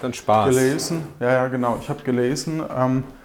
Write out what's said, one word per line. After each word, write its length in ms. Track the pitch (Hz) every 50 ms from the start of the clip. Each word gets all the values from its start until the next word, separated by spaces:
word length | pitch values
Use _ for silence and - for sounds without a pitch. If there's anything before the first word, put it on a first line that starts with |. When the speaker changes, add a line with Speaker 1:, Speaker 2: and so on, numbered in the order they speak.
Speaker 1:
Dann 140 | - 127 120
Spaß. 340 | - - - 107 107 107 131
Speaker 2:
gelesen, 540 | 127 131 131 131 135 - - - 170 165 151 - - -
ja, 120 | 120 123
ja, 160 | 127 127 127 131
genau. 300 | 127 127 123 120 117 -
Ich 100 | - -
hab 140 | 143 139 -
gelesen, 600 | - 123 120 123 123 139 147 - 165 156 160 151 - -
ähm, 280 | 131 127 127 131 131 131 - - - -